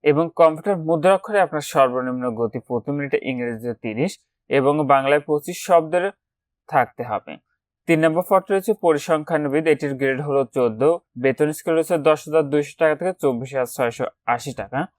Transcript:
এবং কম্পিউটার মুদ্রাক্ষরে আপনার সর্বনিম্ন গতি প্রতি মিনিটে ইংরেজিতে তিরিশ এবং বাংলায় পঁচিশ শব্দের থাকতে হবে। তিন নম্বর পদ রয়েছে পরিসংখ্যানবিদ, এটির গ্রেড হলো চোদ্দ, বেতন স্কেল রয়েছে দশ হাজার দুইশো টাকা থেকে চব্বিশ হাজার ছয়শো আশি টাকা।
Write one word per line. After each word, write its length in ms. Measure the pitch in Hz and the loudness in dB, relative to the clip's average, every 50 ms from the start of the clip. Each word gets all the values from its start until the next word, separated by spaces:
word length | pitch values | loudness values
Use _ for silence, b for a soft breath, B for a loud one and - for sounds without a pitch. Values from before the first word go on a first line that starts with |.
| - | 2
এবং 220 | 147 147 151 165 165 _ - | 2 2 2 0 -2 _ 4
কম্পিউটার 380 | 165 160 156 156 - 208 196 170 156 | 4 4 4 0 -4 -4 -4 -2 0
মুদ্রাক্ষরে 520 | 156 170 160 147 185 196 185 - - 214 202 185 | -2 -2 2 4 4 2 2 0 -2 0 0 0
আপনার 180 | 147 156 151 143 - - | 0 -2 -8 -8 -2 2
সর্বনিম্ন 500 | 147 135 127 123 127 127 127 127 127 123 123 113 110 | 2 2 4 2 -2 -4 -4 -6 -4 -4 -4 -2 -2
গতি 200 | 120 110 - 123 - | -4 -4 -4 -8 -8
প্রতি 220 | _ - 117 - - 143 | _ -6 -6 -4 -4 -6
মিনিটে 220 | 143 143 139 - - - - | -6 -4 -2 -2 -2 -2 -4
ইংরেজিতে 440 | 131 123 123 120 117 110 113 123 113 _ - | -6 -4 -6 -6 -6 -6 -8 -8 -8 _ -8
তিরিশ 280 | 113 107 113 151 196 - _ _ _ _ _ _ _ | -8 -2 -2 -2 -2 -4 _ _ _ _ _ _ _
এবং 240 | 131 139 131 139 143 151 151 131 | 0 2 2 2 2 2 2 2
বাংলায় 320 | 143 135 135 139 143 147 143 | 2 2 4 2 0 0 2
পঁচিশ 300 | - 151 147 - - 175 - - | -2 -4 -2 -2 -6 -10 -10 0
শব্দের 380 | - 180 170 160 156 165 180 175 196 - _ _ _ _ _ _ _ _ _ _ - | 4 4 4 4 2 -2 -2 -2 -2 -6 _ _ _ _ _ _ _ _ _ _ -2
থাকতে 340 | - 139 120 - _ - 120 101 | 0 0 0 0 _ -12 -8 -6
হবে। 200 | 107 95 _ - 69 - _ _ _ _ _ _ _ _ _ | -6 -8 _ -10 -18 -18 _ _ _ _ _ _ _ _ _
তিন 120 | - 170 156 160 | 0 2 4 4
নম্বর 200 | 160 156 170 180 - | 2 2 0 0 2
পদ 120 | 202 190 190 - | 0 0 2 2
রয়েছে 200 | 196 196 190 226 214 _ - | -2 -2 0 -2 -4 _ 2
পরিসংখ্যানবিদ, 760 | 170 156 143 - - 165 151 151 - 170 151 151 143 135 156 160 165 147 | 2 2 2 2 0 -2 -2 0 -2 -2 -2 0 0 0 0 2 2 0
এটির 200 | 135 151 143 139 127 | 2 0 -6 -4 -2
গ্রেড 200 | 139 135 135 127 147 | -2 -2 -2 -2 -4
হলো 140 | 147 139 139 135 - _ | -2 0 0 0 0 _
চোদ্দ, 260 | 139 123 117 110 110 135 156 170 175 _ _ _ 123 123 | 0 0 0 0 2 2 2 2 0 _ _ _ 0 0
বেতন 260 | - 160 - 156 151 151 | 0 2 2 0 -2 -2
স্কেল 160 | - - 175 160 | -4 -2 0 0
রয়েছে 180 | 160 160 - 180 156 139 | 0 2 0 -2 2 4
দশ 120 | 156 156 151 - | 2 2 2 -2
হাজার 200 | 156 151 160 151 139 | 0 0 0 0 2
দুইশো 220 | 143 147 143 143 - _ | 0 -2 -2 -2 -2 _
টাকা 140 | 165 156 156 151 | 0 0 2 0
থেকে 140 | 175 185 180 _ - | -2 -6 -4 _ -2
চব্বিশ 260 | 143 123 117 131 127 139 | -2 -2 -2 -6 -6 -4
হাজার 180 | 131 127 120 - | -4 -4 -4 -2
ছয়শো 300 | - 127 117 113 - 135 - _ _ _ - 120 | -2 -2 -2 -2 -4 -8 -8 _ _ _ -4 -4
আশি 160 | 120 - 143 120 - | -2 -4 -10 -10 -10
টাকা। 200 | 101 98 123 135 170 - _ | -10 -6 -6 -6 -6 -6 _